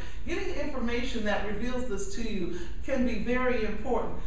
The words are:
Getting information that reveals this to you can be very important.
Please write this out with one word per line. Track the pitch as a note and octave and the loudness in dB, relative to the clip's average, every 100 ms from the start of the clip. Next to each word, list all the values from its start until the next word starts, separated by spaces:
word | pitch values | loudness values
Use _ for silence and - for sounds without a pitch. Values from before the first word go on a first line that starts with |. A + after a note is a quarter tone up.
| - - - | -2 -2 0
Getting | F#4+ F#4 | 0 0
information | C#4+ D4 C4+ A#3 A#3+ A#3 A3+ G3+ | 0 0 0 0 0 0 0 0
that | G3 G#3 | 0 0
reveals | G#3+ B3 B3 B3 | 0 0 0 0
this | G3 G3 | 0 0
to | A#3 | 0
you | A3 G3 E3+ F3 - - | 0 0 0 0 0 0
can | - B3+ | 0 0
be | A#3+ G#3 | 2 0
very | A#3 B3 B3+ A3+ G#3+ | 0 2 2 2 0
important. | G3+ F#3+ D#3+ D#3+ - | 0 0 0 0 0